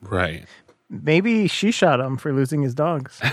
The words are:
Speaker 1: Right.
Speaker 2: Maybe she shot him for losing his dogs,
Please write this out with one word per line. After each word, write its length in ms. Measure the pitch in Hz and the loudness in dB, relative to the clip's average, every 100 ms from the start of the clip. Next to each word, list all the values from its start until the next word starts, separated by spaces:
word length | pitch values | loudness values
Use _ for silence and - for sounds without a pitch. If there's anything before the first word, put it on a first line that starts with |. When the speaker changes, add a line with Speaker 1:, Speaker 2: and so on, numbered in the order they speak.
Speaker 1:
Right. 440 | - 92 90 82 - - _ _ - | -6 -2 -2 -4 -16 -20 _ _ -16
Speaker 2:
Maybe 560 | - 147 165 214 220 190 | -6 2 2 4 2 0
she 240 | - 202 | 0 -2
shot 300 | - 180 127 | 4 4 4
him 160 | 131 131 | 0 -4
for 160 | 151 | -2
losing 300 | 135 131 151 | 0 0 0
his 120 | 139 | -2
dogs, 460 | 127 156 156 131 - 131 | 0 -2 -2 -6 -6 -6